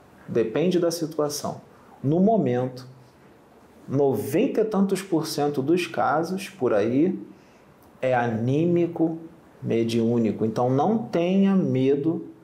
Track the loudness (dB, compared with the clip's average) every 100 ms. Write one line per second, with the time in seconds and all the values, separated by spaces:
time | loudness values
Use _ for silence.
0 | -20 -20 -4 -2 0 0 0 2 0 -2
1 | -6 -4 -4 -4 -8 -10 -16 -20 -20 -6
2 | 0 2 4 2 2 0 -2 -8 -18 -20
3 | -20 -20 -20 -20 -20 -20 -20 -20 -6 0
4 | 2 0 0 0 0 0 0 0 0 0
5 | -2 -2 -2 -2 -2 -2 0 0 0 -2
6 | 0 0 -2 -6 -8 -4 0 2 2 2
7 | 2 -2 -10 -20 -20 -20 -20 -20 -20 -6
8 | 0 0 0 -2 0 2 2 2 0 0
9 | -2 -2 -12 -20 -20 -12 -2 0 2 2
10 | 2 2 0 0 -2 0 0 2 2 0
11 | -2 -2 2 2 4 2 2 2 2 2
12 | 0 -2 -8 -18